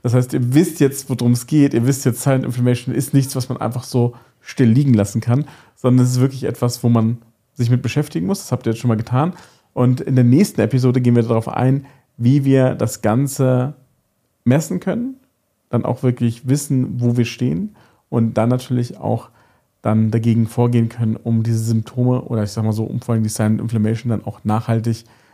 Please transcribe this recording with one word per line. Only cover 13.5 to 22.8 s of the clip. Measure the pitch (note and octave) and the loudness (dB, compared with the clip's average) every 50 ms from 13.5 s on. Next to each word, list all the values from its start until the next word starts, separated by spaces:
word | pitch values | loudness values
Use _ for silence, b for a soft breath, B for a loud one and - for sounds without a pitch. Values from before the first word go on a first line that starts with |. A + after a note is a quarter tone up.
| B2+ B2 B2+ C#3+ D3 _ _ _ _ _ _ _ _ _ _ _ _ _ _ | 2 0 -2 -4 -8 _ _ _ _ _ _ _ _ _ _ _ _ _ _
messen | A#2+ B2+ D3+ D#3+ - F#3 F3+ | 2 2 2 0 -2 -6 -4
können, | - F#3+ F#3+ A#3 A#3+ C4+ C4 _ _ _ _ _ _ _ _ _ _ _ | -4 -4 -4 -4 -4 -6 -8 _ _ _ _ _ _ _ _ _ _ _
dann | - A#2 - | -4 -2 -2
auch | - A#2+ - | -2 -4 -2
wirklich | - B2+ B2 - B2 A#2 A#2 - - B2+ | -2 -2 -2 0 -2 -2 -2 -4 -2 -2
wissen, | C3+ D3 - - C#3 C3 B2 - - B2 | -2 -2 0 -2 -2 -2 -2 -2 -4 -2
wo | B2 A#2+ A#2+ | 0 0 2
wir | B2 A#2 | 0 0
stehen | A#2+ - - C3 B2+ D3+ E3+ G3 G#3 b b b b b b b b | -2 -2 -4 -4 -2 -2 -4 -6 -8 b b b b b b b b
und | - A#2+ A2+ A2+ A2+ | -2 0 0 0 0
dann | A2+ A2 A#2+ | 0 0 2
natürlich | B2+ B2+ B2+ - C3 B2 A#2+ A#2+ - - | 0 -2 -2 -4 -2 -2 -2 -6 -8 -8
auch | - G#2+ A2+ A#2+ - - b b b b b b b b _ _ | -4 -4 -4 -4 -6 -14 b b b b b b b b _ _
dann | - G#2+ G#2+ A2 A2 A2 | -2 0 2 2 2 2
dagegen | A2 B2 A2+ A#2 A2+ A#2 A2+ G#2+ | 0 0 2 2 2 2 0 -2
vorgehen | - - A#2+ A#2+ A#2+ A#2 A#2 A2+ | 0 0 0 2 2 0 0 0
können, | - - A#2 A2 A2 | -2 -4 -2 -2 -2
um | - _ A#2+ A#2 A2+ | -4 _ -2 0 0
diese | A2 A#2 A2+ A2+ | 0 0 -2 -2
Symptome | A2 A2+ A2+ A2+ A2 - - B2+ B2 B2 B2 B2 | 0 0 -2 -2 -2 -4 -4 0 0 2 0 0
oder | - - A#2+ A2 | -2 -4 -4 -4
ich | G#2 G2+ | -4 -4
sag | - A#2 G#2+ | -4 -2 -2
mal | A2 | -2
so, | G#2+ A2 | -2 -2